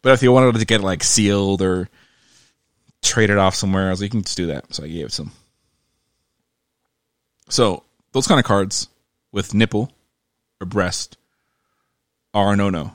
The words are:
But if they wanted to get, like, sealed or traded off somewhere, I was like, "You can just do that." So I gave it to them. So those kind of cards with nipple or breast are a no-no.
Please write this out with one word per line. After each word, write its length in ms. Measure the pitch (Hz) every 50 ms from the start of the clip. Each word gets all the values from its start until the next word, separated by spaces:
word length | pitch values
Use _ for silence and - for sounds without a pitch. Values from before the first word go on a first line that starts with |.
But 100 | - 127
if 80 | 131 120
they 80 | 131 127
wanted 320 | 127 127 131 127 117 113
to 40 | 110
get, 180 | - 113 107
like, 200 | 98 95 92 78
sealed 600 | - - - 110 107 101 101 101 98 98 98 92
or 260 | 95 92 92 92 90 - _ _ _ _ _ _ _ _ _ _ _ _ _ _ _ _ _ _ _ _ _ _
traded 360 | - - - 113 110 101 101 101
off 180 | 95 95 -
somewhere, 320 | - - 98 95 95 95 95
I 20 |
was 100 | 92 92
like, 60 | 101
"You 40 | 98
can 120 | 110 110
just 140 | 95 - -
do 100 | - 90
that." 260 | 82 73 69 - _
So 120 | - - 73
I 40 | 78
gave 180 | 80 85 76
it 60 | -
to 100 | - -
them. 100 | 73 - - _ _ _ _ _ _ _ _ _ _ _ _ _ _ _ _ _ _ _ _ _ _ _ _ _ _ _ _ _ _ _ _ _ _ _ _ _ _ _ _ _ _ _
So 340 | - - 120 104 90 - _ _ _ _ _ _
those 160 | _ 131 139 -
kind 100 | 175 143
of 60 | 123
cards 440 | - 104 101 98 98 - - - _ _ _ _ _ _ _ _ _
with 200 | - 101 98 -
nipple 380 | - 104 113 110 - 104 120 143 _ _ _ _ _ _ _ _ _ _ _ _ _ _
or 60 | 95
breast 500 | 87 92 104 92 - - - - - - _ _ _ _ _ _ _ _ _ _ _ _ _ _ _ _ _ _ _ _ _ _ _ -
are 180 | 104 98 101
a 40 | 101
no-no. 380 | 101 101 98 92 82 73 104